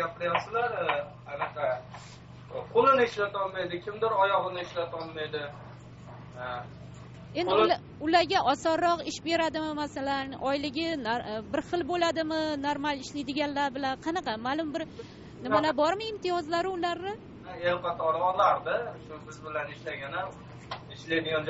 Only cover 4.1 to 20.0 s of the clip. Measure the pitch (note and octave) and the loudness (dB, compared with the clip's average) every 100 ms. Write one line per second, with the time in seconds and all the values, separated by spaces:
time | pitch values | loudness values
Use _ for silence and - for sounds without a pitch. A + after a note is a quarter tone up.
4.1 | G3 G3 F#3+ F3+ F3+ F3 F3 E3+ E3 D#3+ | 4 6 4 2 -4 -6 -4 -4 -4 -8
5.1 | D#3+ D3+ D3+ D3 - - - - - - | -6 -6 -4 -6 -10 -14 -16 -16 -16 -16
6.1 | - - B2 B2 B2 A#2+ - - - - | -16 -14 -10 -8 -8 -10 -14 -16 -16 -16
7.1 | - - D4 F4+ F#4+ G#4+ D#4 - - D4+ | -16 -8 -2 4 6 6 4 0 -6 4
8.1 | F4 E4+ F#4+ B3 C#4+ E4 D#4+ F4 E4+ D4+ | 6 6 4 4 4 4 4 4 2 0
9.1 | - - E4 D#4+ D#4 D#4 D4 D4 D4 C4+ | -4 0 2 2 0 -2 -2 -4 -2 -2
10.1 | C#4 C4+ C4 C4 C#4 D4 C4+ E4 D#4+ A3 | -2 -2 -2 0 0 0 -2 0 0 0
11.1 | A#3+ - G#3+ G#3 A#3+ - F4 D4 F4 E4+ | 0 0 -6 -2 -2 0 -2 0 2 2
12.1 | D#4+ D#4+ D#4+ D#4 D4 C#4+ C#4+ D4 C#4 - | 2 0 0 0 0 0 0 0 -2 -4
13.1 | D4 C4 C#4+ D4 C#4 C#4+ C4 C4+ C4 D#4 | -6 -2 0 0 2 0 0 -2 -2 -2
14.1 | F4 C#4+ A3 A#3+ D4 D#4+ D4+ D#4+ - - | -2 -2 -2 -2 0 0 -2 -4 -8 -14
15.1 | - - - B3 D#4 D#4 C#4 D4+ F#4+ A4 | -14 -16 -10 2 4 4 4 4 4 -2
16.1 | G#4 F4+ F4 D4 E4+ F#4 F#4 F4 E4+ F#4 | -4 0 0 2 0 0 0 -2 -2 -4
17.1 | G#4+ - - - E3+ F3 F3+ F3 E3+ D#3+ | -8 -10 -16 -12 -2 0 2 0 0 2
18.1 | D#3+ F3+ F#3 F3 C#3 D#3 F#3+ A#3+ - - | 4 4 6 6 6 2 0 -2 -8 -12
19.1 | D3+ D3 - D#3 D3+ D3 D3 D#3 C#3+ | -14 -14 -12 -6 -4 -4 -8 -8 -8